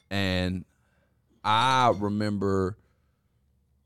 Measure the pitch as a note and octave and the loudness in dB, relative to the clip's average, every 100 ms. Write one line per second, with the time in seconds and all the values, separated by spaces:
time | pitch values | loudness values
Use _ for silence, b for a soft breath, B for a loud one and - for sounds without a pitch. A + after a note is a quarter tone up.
0 | - G2 F#2+ F#2 F2+ F#2 - _ _ _ | -10 -4 -2 0 -2 -4 -10 _ _ _
1 | _ _ _ _ G#2 A2 B2+ C3 B2 G2 | _ _ _ _ 0 2 2 4 4 2
2 | G2+ G#2 G#2+ G#2 G2 G2 F#2 G#2+ _ _ | -2 -2 -4 -2 0 0 -2 -4 _ _
3 | _ _ _ _ _ _ _ _ | _ _ _ _ _ _ _ _